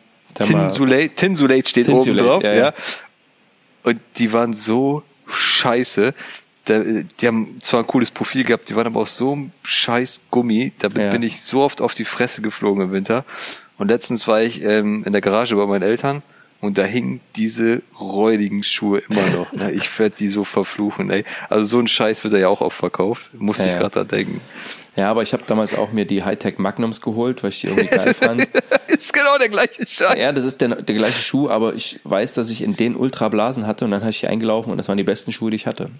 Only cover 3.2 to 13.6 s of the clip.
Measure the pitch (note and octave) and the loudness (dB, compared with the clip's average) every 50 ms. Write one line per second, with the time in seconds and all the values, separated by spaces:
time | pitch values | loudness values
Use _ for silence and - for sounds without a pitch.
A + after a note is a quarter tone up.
3.2 | _ _ _ _ _ _ _ _ _ _ _ _ - A#2+ A#2 A2+ - _ - - | _ _ _ _ _ _ _ _ _ _ _ _ 0 0 0 0 -4 _ -4 0
4.2 | A#2+ A2 A2 A#2 A#2 A#2 A2+ G#2+ - - A2 B2 C3+ C#3 C#3+ D3+ - _ _ _ | 0 2 2 2 2 0 -2 -2 -2 0 2 2 2 2 0 -2 -6 _ _ _
5.2 | _ - - - - - - - - C3+ A#2 B2 B2 - - - G2+ A#2+ C3+ - | _ -8 -6 -2 0 0 0 2 2 2 2 2 0 0 0 2 2 0 0 -4
6.2 | - - - - - _ _ _ _ - A2 A2 G#2+ - A2+ G#2 - F#2 - - | -10 -18 -18 -20 -20 _ _ _ _ 2 2 2 2 2 0 -2 -4 -6 -6 -2
7.2 | - A#2+ A2+ A2+ A2 - - - - - - A#2+ A2+ - - C3+ A#2+ - - - | 0 0 0 0 -2 -4 -6 -8 -4 0 0 0 2 2 2 2 0 0 -2 -4
8.2 | G#2+ - - C3 B2+ A2 A#2 A2 - - G2+ G#2+ A#2 A#2 A2+ A2+ A2 G#2 - - | -6 -4 -2 -2 0 2 0 0 -2 -2 -2 -2 -2 0 0 -2 -2 -2 -2 -2
9.2 | B2 C3+ C#3+ C#3+ C#3+ C3 - _ - - - - - - A#2 A#2+ B2+ B2+ - - | -2 -2 -2 -4 -6 -10 -14 _ -8 -4 -2 0 0 0 0 0 0 -2 -4 -8
10.2 | _ _ - B2 A#2+ A#2+ A2 A2 B2+ A#2 - - - G#2 G#2+ A2+ G#2+ G2+ G2 A#2+ | _ _ 0 0 2 2 2 2 0 -2 -2 -2 -2 -2 0 0 0 0 0 0
11.2 | A#2 A2+ - - - - - C3 C#3 C#3+ - - A#2 A#2 - - A2+ - - - | -2 -4 -4 -6 -6 -2 0 2 2 2 0 -2 -2 -2 -2 -4 -6 -6 -2 -2
12.2 | A#2+ B2 - - G#2+ G#2+ - - - G#2 G2+ G2+ F#2+ F#2 F#2+ G2 G2 - A2+ B2 | -2 -2 -2 -4 -6 -6 -6 -2 0 0 2 2 0 0 -2 -2 -2 0 -2 -2
13.2 | C3 - - - - - - - | -2 -6 -12 -14 -12 -12 -14 -14